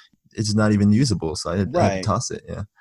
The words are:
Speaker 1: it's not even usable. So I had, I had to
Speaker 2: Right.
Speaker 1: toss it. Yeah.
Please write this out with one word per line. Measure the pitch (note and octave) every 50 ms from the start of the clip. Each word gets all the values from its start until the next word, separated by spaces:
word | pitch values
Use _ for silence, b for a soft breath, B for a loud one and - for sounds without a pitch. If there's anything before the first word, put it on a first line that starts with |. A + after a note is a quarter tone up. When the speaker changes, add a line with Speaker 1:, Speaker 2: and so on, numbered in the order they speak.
| B B B _ _ _ -
Speaker 1:
it's | - A2 G#2 G#2
not | G#2+ G#2+ G#2+
even | G#2+ G2+ G#2 G#2
usable. | G#2 A2+ C#3+ B2 G2+ E2 E2 D#2+ D#2
So | - - E2
I | E2+
had, | F#2+ G2 E2 -
I | F3
had | - G2+
to | G2
Speaker 2:
Right. | F#2+ F#2+
Speaker 1:
toss | G#2 F#2 G#2 - -
it. | - E2 -
Yeah. | - F2 - G2+ - _ _